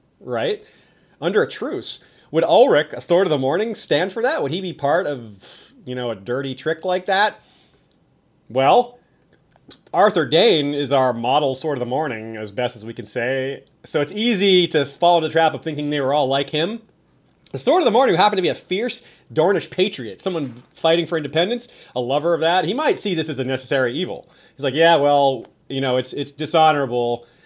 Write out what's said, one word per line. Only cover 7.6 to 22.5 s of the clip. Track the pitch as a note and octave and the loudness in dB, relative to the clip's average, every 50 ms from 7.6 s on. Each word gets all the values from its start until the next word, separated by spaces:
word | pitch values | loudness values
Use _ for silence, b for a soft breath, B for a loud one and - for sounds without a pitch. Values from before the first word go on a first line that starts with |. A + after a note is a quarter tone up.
| b b b b b b b _ _ _ _ _ _ _ _ _ _ - | b b b b b b b _ _ _ _ _ _ _ _ _ _ -6
Well, | A2+ C3 C3+ C#3+ F#3+ B3 A#3+ - - - _ _ _ _ _ _ _ _ _ _ _ _ _ - - _ _ _ | -2 2 4 6 6 4 4 0 -6 -20 _ _ _ _ _ _ _ _ _ _ _ _ _ -20 -20 _ _ _
Arthur | - E3+ G3+ G#3+ - F3 C#3+ | 2 4 4 4 4 2 0
Dane | A#2+ D3 E3+ A3 A#3+ F3 D3+ C#3+ C#3+ D3 | 2 2 4 4 4 4 2 0 -2 -2
is | C#3+ D3 A#2+ | -4 -2 0
our | C#3 C3 C3 B2+ | 2 2 2 2
model | A#2 A#2 A#2 B2 C3+ D3 D3 C3+ C3+ | 0 -2 -2 0 0 2 2 0 -2
Sword | - - D#3 C#3+ B2 | -4 -4 -4 -4 -4
of | |
the | A#2+ | -4
Morning, | A#2+ B2+ D3 D#3+ C#3 A2+ A2 A2 A2+ A2+ | -4 -4 -4 -4 -4 -6 -8 -10 -10 -10
as | G#2+ G#2+ G2+ | -10 -10 -10
best | F#2+ A#2+ B2 A2+ - | -6 -4 -4 -4 -4
as | G#2+ G#2+ | -8 -14
we | A2+ A2+ | -14 -12
can | - G#2 | -12 -12
say. | - - B2 A#2 B2+ C3+ C3 C3 C3+ C3+ - - _ _ _ - | -8 -6 -4 -4 -2 -2 -4 -4 -6 -8 -10 -14 _ _ _ -12
So | - - D3+ | -4 -2 -2
it's | C#3+ - | -2 -2
easy | - G#3 A3+ A#3+ A3 F3+ G3+ G3 F#3 F3+ F3 - | -4 -2 0 0 0 2 4 6 6 6 4 4
to | - D3 C#3 | 2 0 0
fall | C#3 - - E3+ F3 F3 E3 | 0 -2 2 4 4 4 4
into | D#3 D3 | 2 2
the | |
trap | D#3 E3 D#3+ D#3 C#3 | 2 2 2 2 2
of | B2+ | -2
thinking | - D#3+ D3 C#3+ D3 D3 | -8 -6 -6 -4 -4 -4
they | D3 C#3+ | -2 -2
were | C3+ C3 | 0 0
all | C#3+ D3+ C3+ | 0 0 0
like | C3 C3+ C#3+ C#3+ C#3+ | 0 0 -2 -2 -2
him. | D#3 D3+ E3 G3+ A#3 A3 - _ _ _ _ _ _ _ _ _ _ _ _ - | -2 -2 -2 -2 -4 -8 -12 _ _ _ _ _ _ _ _ _ _ _ _ -12
The | - C3+ | -10 -4
Sword | - A#3+ D#4+ F#4 | 2 2 4 4
of | D#4 | 4
the | A#3 | 4
Morning, | G3+ B3 C4+ A#3 F3 | 4 4 4 4 4
who | D#3+ | 4
happened | G3+ G#3 G#3 F#3 | 4 2 2 2
to | |
be | F3 D3 | -2 -2
a | A#2+ | -2
fierce | - - - F#3 G3+ A#3 A#3+ - - b b b b b b | -4 -6 -6 -4 -4 -4 -4 -6 -8 b b b b b b
Dornish | A#2 D#3 D#3+ F#3+ G3+ D#3+ - - | 0 2 2 2 2 0 -2 -4
patriot, | - F#3 G3 G#3 - - A#2 G#2+ F#2+ - | -2 -2 -2 -2 -2 -8 -12 -12 -10 -8
someone | - F#3+ F3+ D#3+ C#3+ B2 A2+ B2 - _ | -8 -6 -4 -4 -6 -8 -10 -14 -20 _
fighting | _ - - E3 E3 F3 E3 | _ 0 2 2 2 2 0
for | - F3 | -2 -4
independence, | D#3+ D3 C3+ D3+ D#3+ F3+ G#3 A#3+ A#3 - B B B B B B | -4 -4 -2 0 0 0 0 -2 -6 -8 B B B B B B
a | B2+ | -6
lover | A#2+ B2 C3+ D3 D3 E3+ E3+ | -2 -2 -2 0 0 0 0
of | D3 | 2
that, | D#3+ E3 | 2 2